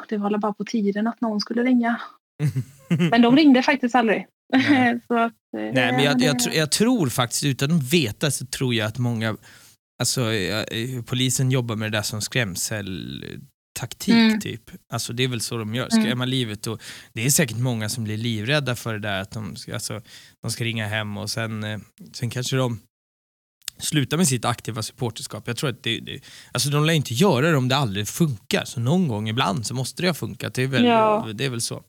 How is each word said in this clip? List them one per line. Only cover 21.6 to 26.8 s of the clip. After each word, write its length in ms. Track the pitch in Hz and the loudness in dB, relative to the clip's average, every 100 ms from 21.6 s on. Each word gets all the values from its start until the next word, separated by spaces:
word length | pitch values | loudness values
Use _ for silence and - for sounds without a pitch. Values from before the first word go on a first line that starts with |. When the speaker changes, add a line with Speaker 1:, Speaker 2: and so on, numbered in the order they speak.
Speaker 2:
eh, 160 | 107 107 - _ 175 | -6 -8 -12 _ -20
sen 160 | - 120 | -8 -6
kanske 260 | 123 123 131 | -4 -4 -2
de 240 | 127 110 _ _ _ _ _ _ _ _ - - | -2 -4 _ _ _ _ _ _ _ _ -18 -10
slutar 380 | - 151 127 151 | -2 0 0 2
med 100 | 175 | 2
sitt 180 | 123 117 | 2 -2
aktiva 360 | 120 - 107 | -4 -6 -8
supporterskap. 640 | 107 - 120 - - 107 120 | -8 -6 -6 -6 -12 -10 -8
Jag 100 | 117 | -4
tror 120 | 147 | -4
att 140 | 104 | -4
det, 160 | 117 110 | -4 -4
det, 200 | - 127 - - - | -6 -14 -16 -20 -8
alltså, 180 | 123 139 | -4 0
de 160 | 147 | 2